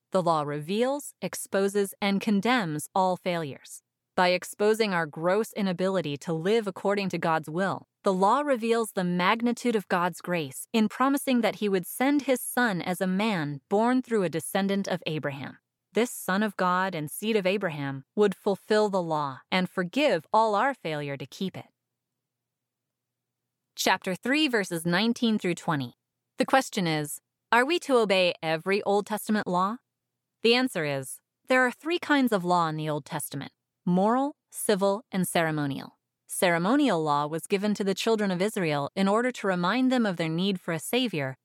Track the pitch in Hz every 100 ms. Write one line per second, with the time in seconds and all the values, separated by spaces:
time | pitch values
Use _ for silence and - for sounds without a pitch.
0 | _ 190 170 156 147 147 151 208 247 285
1 | - - 185 - - 196 196 202 196 -
2 | 202 196 - 202 226 254 180 151 - 196
3 | 185 180 190 175 151 - - - - _
4 | _ - 180 180 - - 208 220 220 175
5 | 160 156 170 196 220 - 196 175 185 190
6 | 151 143 - 160 170 226 208 - 196 202
7 | 196 170 170 160 156 160 190 143 - _
8 | - 185 196 254 294 254 226 226 220 -
9 | 180 180 180 226 233 240 247 220 - 185
10 | 180 165 - 175 143 - - 233 214 -
11 | 262 277 - 247 220 175 208 190 170 -
12 | 262 294 262 247 - - 247 180 - 208
13 | 185 185 220 190 147 147 - 202 226 262
14 | 247 226 175 160 - 196 190 196 190 180
15 | - 156 143 139 - - _ _ _ -
16 | 240 - - 190 214 - 180 180 190 175
17 | 151 - 208 214 185 202 190 151 139 139
18 | - - 208 185 - 190 - 214 214 190
19 | 170 151 143 127 - 185 185 - 175 254
20 | 294 180 - 220 220 202 254 262 170 151
21 | 147 139 139 - 190 147 - _ _ _
22 | _ _ _ _ _ _ _ _ _ _
23 | _ _ _ _ _ _ _ - - 190
24 | - 180 233 294 311 240 190 170 170 175
25 | 220 233 233 214 180 170 - 151 123 -
26 | _ _ _ - 254 269 262 - 175 156
27 | 147 - _ _ _ 233 269 349 - 247
28 | 208 190 180 - 160 160 185 196 - 202
29 | 202 214 - 214 - 180 190 233 _ _
30 | _ _ _ _ 226 247 254 185 151 139
31 | 135 - _ _ - 254 247 - 302 349
32 | - 285 254 202 175 175 160 156 156 151
33 | - 156 - 143 - - _ _ - 180
34 | 202 247 277 - _ - - 202 196 196
35 | - 196 180 180 160 151 143 139 - -
36 | _ _ _ - 185 170 180 277 277 175
37 | 156 143 147 165 - 196 208 202 196 190
38 | - 220 202 175 202 220 170 147 143 -
39 | 196 214 247 247 202 180 175 233 262 254
40 | 214 170 160 165 190 185 - 160 - 240
41 | 254 160 135 131